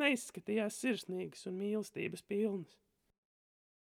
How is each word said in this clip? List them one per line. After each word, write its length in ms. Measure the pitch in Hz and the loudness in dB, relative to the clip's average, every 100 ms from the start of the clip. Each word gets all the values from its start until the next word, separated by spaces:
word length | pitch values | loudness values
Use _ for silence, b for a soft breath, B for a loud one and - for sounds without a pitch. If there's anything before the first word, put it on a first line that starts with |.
neizskatījās 760 | 285 254 - - - 214 214 - | 4 4 0 -8 -2 0 0 0
sirsnīgas 640 | 254 208 - 185 175 - 190 | 0 0 -2 -4 -4 -6 -6
un 120 | 185 | -2
mīlestības 640 | 202 214 202 160 - 170 - | 0 0 -2 -2 -4 -4 -2
pilnas. 500 | 202 214 196 160 - _ _ _ _ _ _ _ _ _ _ | 2 2 2 -6 -14 _ _ _ _ _ _ _ _ _ _